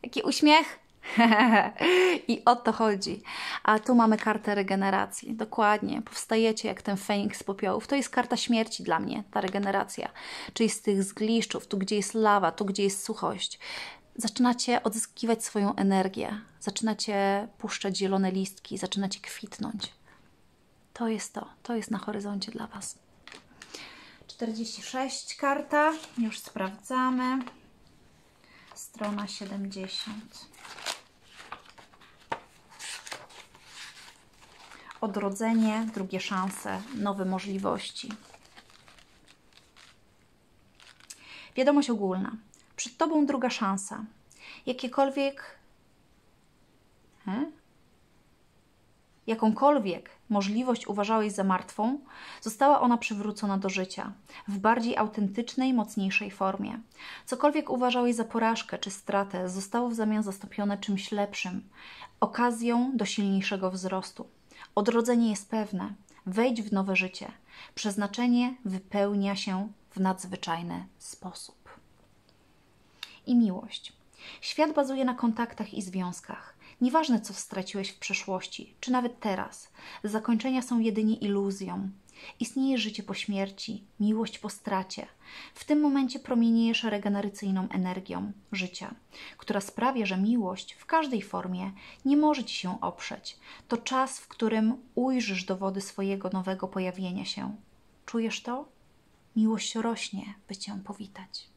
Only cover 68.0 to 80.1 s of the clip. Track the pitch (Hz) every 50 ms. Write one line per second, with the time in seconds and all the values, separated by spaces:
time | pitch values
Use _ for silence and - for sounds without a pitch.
68 | 208 202 202 - 247 247 240 240 247 247 254 - - 196 185 190 190 - - 202
69 | 202 202 208 202 196 202 202 196 - 208 185 185 202 214 - _ _ _ - 190
70 | 190 190 185 185 - 185 190 180 - - 165 170 170 175 175 175 185 - _ _
71 | - - - - - 185 175 - - - _ _ _ - - - _ _ _ _
72 | _ _ _ _ _ _ _ _ _ _ _ _ _ _ _ _ _ _ _ _
73 | - - - - _ - 247 240 233 202 180 - - - - - - - - _
74 | _ _ _ - - - - - - - - - 302 302 302 294 277 262 269 262
75 | 269 254 247 247 - 233 220 226 233 233 - - 214 - - - 196 185 180 190
76 | 185 180 180 - - - - - - - - _ - - - _ 247 254 254 320
77 | 320 311 240 208 - - 196 - - - - 190 185 190 - 202 190 196 - -
78 | - - 196 - - - 190 185 - - - - - - - - - 254 254 254
79 | 247 240 247 - - 214 190 180 - - - - - - _ - - - - -
80 | - 214